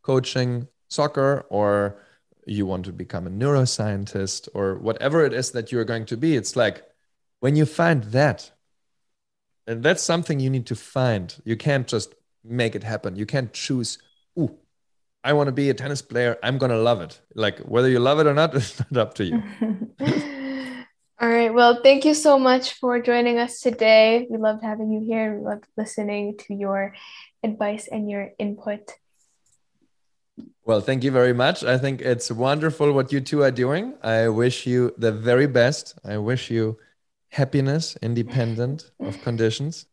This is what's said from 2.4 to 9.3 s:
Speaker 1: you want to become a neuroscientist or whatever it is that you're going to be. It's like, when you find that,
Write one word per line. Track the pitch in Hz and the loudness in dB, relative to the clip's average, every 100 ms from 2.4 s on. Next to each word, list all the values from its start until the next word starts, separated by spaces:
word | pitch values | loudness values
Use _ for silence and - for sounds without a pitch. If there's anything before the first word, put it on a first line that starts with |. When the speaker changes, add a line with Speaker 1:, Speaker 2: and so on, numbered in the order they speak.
| - | -8
Speaker 1:
you | 104 95 | -4 -2
want | 92 92 | -4 -8
to | |
become | 87 87 90 87 | -12 -10 -8 -8
a | |
neuroscientist | 98 135 143 123 - 107 98 98 101 98 - - | -2 2 2 2 0 -4 -4 -6 -6 -6 -8 -10
or | 101 98 92 | -4 -4 -2
whatever | 101 110 139 160 143 | -4 -2 0 2 2
it | |
is | 120 127 | 0 -6
that | 123 110 | -6 -4
you're | 120 110 | -4 -2
going | 113 107 | -4 -6
to | 117 | -2
be. | 160 139 | 0 0
It's | - 127 | 0 0
like, | 110 - - _ _ _ _ _ | 0 0 -20 _ _ _ _ _
when | 127 151 | 2 4
you | 151 | 2
find | - 165 151 104 | 2 2 2 0
that, | 123 147 - - _ _ _ _ _ _ _ _ | 2 2 0 -10 _ _ _ _ _ _ _ _